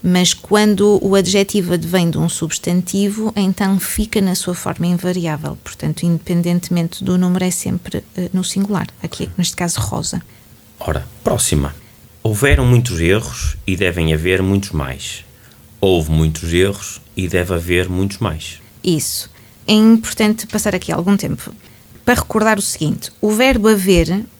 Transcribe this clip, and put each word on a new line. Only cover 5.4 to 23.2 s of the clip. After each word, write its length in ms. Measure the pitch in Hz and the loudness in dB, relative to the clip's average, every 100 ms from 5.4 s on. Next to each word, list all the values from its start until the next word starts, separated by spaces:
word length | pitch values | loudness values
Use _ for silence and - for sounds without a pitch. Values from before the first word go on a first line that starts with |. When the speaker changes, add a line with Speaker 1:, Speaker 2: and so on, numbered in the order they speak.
| 151 - | -6 -10
Speaker 1:
Portanto, 400 | - - 151 156 | -14 -6 -6 -2
independentemente 1000 | 170 165 - 175 170 175 175 175 165 - | 0 0 0 0 2 0 0 -2 -2 -4
do 140 | 190 180 | -2 2
número, 260 | 180 180 | 2 2
é 60 | 185 | 0
sempre, 540 | 175 196 180 - 226 - - | -2 -4 -6 -4 -8 -8 -8
eh, 140 | 180 | -4
no 120 | 185 | -4
singular. 420 | 180 190 196 202 - - | -2 -2 -2 -2 -4 -8
Aqui, 220 | 170 - | -12 -8
Speaker 2:
Ok. 60 | - - | -8 -4
Speaker 1:
neste 200 | 175 - | -4 -2
caso, 240 | 175 - | -4 -2
rosa. 420 | - - - 175 - - - - - - | -4 -4 -4 -8 -10 -20 -20 -20 -20 -12
Speaker 2:
Ora, 280 | - 73 - - | -6 -6 -6 -4
próxima. 520 | - - - 78 69 73 - - - - | -2 0 2 0 0 -6 -20 -20 -20 -6
Houveram 460 | 110 104 139 139 123 | -4 2 4 4 6
muitos 320 | 123 123 85 | 4 4 0
erros 580 | 82 104 - - - - - | 2 2 0 -6 -6 -4 -4
e 100 | 90 | 0
devem 380 | 92 87 80 | 0 2 0
haver 300 | 78 87 92 | 2 2 2
muitos 260 | 95 98 98 | 2 0 0
mais. 560 | 78 67 65 - - - - - - - - | -4 -4 -6 -10 -14 -18 -20 -20 -20 -20 -2
Houve 300 | 98 90 78 | 2 2 2
muitos 420 | 78 80 78 82 | 2 2 -2 -2
erros 480 | 87 95 98 - - - - | 2 2 0 -12 -14 -12 -8
e 100 | 92 | -2
deve 280 | 90 90 87 | -2 0 -4
haver 340 | 85 87 90 | 0 0 0
muitos 300 | 90 98 98 | -2 -2 -2
mais. 400 | 110 78 - - - - | -4 -4 -10 -18 -20 -8
Speaker 1:
Isso. 440 | 185 156 - - - - - - - | -2 -2 -2 -8 -12 -20 -20 -14 0
É 60 | |
importante 720 | 214 220 226 - - 214 220 - | 4 6 6 2 -2 0 0 -4
passar 300 | 214 208 185 | -4 -2 -4
aqui 160 | - | -4
algum 260 | 160 175 202 | -2 2 0
tempo 340 | 147 - - - - - - - - | 0 -6 -10 -18 -20 -20 -20 -6 0
para 80 | 240 | 0
recordar 380 | - 226 220 214 | 0 0 2 0
o 20 | |
seguinte. 500 | - - 151 - - | -2 -4 -2 -4 -6
O 120 | - | -4